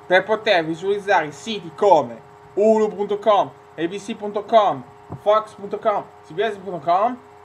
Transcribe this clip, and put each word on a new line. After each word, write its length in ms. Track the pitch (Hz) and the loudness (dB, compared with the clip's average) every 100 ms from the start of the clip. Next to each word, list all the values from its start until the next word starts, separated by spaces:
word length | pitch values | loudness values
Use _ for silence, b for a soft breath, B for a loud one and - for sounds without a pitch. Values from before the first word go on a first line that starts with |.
| - | 2
per 180 | 185 | 2
poter 420 | 190 214 226 180 160 | 2 -2 2 0 0
visualizzare 680 | 160 190 202 196 180 151 | -4 -4 -2 0 0 0
siti 400 | - 226 202 165 | -8 -10 -8 -10
come 480 | - 202 160 123 113 - - - 190 | 0 4 4 2 -8 -20 -20 -8 2
ulu 340 | 214 220 214 | 4 4 0
punto 280 | 180 202 202 | -2 -6 -2
com, 320 | 220 196 139 - - - | 2 2 2 -6 -16 -8
A 100 | 170 | -6
B 100 | 196 | -6
C 180 | 226 220 | -10 -10
punto 280 | 208 208 | -6 -6
com, 400 | 208 226 190 139 - - - 127 | 2 4 4 -2 -8 -20 -18 -4
fox 320 | 208 214 214 | 0 0 0
punto 260 | - 196 202 | -12 -10 -6
com, 240 | 220 196 - - - | -2 -4 -6 -16 -12
C 80 | |
B 80 | 160 | -6
S 160 | 220 196 | -6 -6
punto 220 | 190 170 | -10 -6
com, 380 | 156 185 233 247 - - | 0 0 0 -4 -16 -20